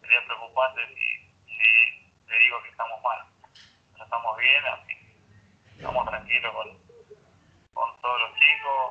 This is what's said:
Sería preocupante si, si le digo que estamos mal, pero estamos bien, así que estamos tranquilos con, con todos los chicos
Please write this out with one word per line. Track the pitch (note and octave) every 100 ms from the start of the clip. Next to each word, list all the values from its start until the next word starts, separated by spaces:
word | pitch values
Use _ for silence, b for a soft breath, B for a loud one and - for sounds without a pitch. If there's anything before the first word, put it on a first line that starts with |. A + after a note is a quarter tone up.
Sería | - A#2
preocupante | - A#2+ A#2 - B2+ A#2+ A#2 -
si, | A#1 A#2 - _ _
si | A2+ A2 A2+ A#2 - _ _ _
le | A#2 B2
digo | A#2+
que | -
estamos | - A2+ A2+
mal, | B2 A2 - _ _ b b b _
pero | -
estamos | A2+ A#2 A#2 A2
bien, | B2 C#3+ C3+
así | B2 -
que | B2 - _ _ - _ _ _ -
estamos | C3+ B2 A#2
tranquilos | G#2+ G2 A2+ A2+
con, | A2 G#2+ - _ A#4+ - - _ _ _ _ _
con | - A#2+ -
todos | B2 B2
los | A#2 -
chicos | - - C#3+ C3+ C3